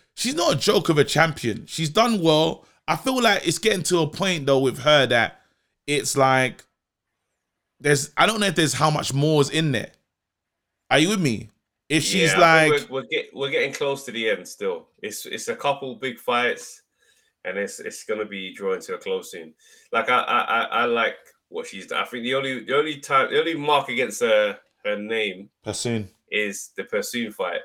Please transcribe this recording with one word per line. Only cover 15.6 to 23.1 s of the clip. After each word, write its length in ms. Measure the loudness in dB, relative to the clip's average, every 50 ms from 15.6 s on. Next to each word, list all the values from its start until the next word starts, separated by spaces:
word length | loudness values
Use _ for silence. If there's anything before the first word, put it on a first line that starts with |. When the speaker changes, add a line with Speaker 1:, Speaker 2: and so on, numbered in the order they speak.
| -2 -4 -4 -4 -6 -12 -10
Speaker 2:
big 220 | -10 -10 -10 -10 -8
fights, 640 | -4 -2 0 0 0 0 -2 -4 -8 -16 -20 -20 _ _ _ _ _ _ _ _ _ _ _ _ -12
and 120 | -8 -6 -6
it's, 220 | -6 -6 -8 -12
it's 240 | -12 -12 -14 -12 -8
gonna 200 | -8 -6 -6 -6
be 280 | -8 -8 -10 -10 -12 -12
drawing 260 | -8 -4 -4 -4 -4 -6
to 120 | -8 -10
a 40 | -10
close 320 | -6 -6 -6 -6 -6 -10
soon. 240 | -14 -16 -16 -16 -20 _ _ _ _ _ _ _ -2
Like, 160 | -2 0 2
I, 100 | 2 2
I, 200 | 2 2 0 0
I, 220 | 0 0 0 -2 -2
I 200 | 0 0 0 0
like 320 | 2 2 0 0 -2 -2 -6 -14 _ _ _ _ _
what 180 | -10 -10 -10
she's 200 | -10 -12 -16 -12
done. 160 | -6 -4 -4 -4
I 20 |
think 160 | -4 -6 -8 -6
the 100 | -4 -2
only, 300 | -2 -2 -4 -6 -8 -6
the 120 | -2 0
only 220 | 0 0 0 -4 -8
time, 320 | -4 0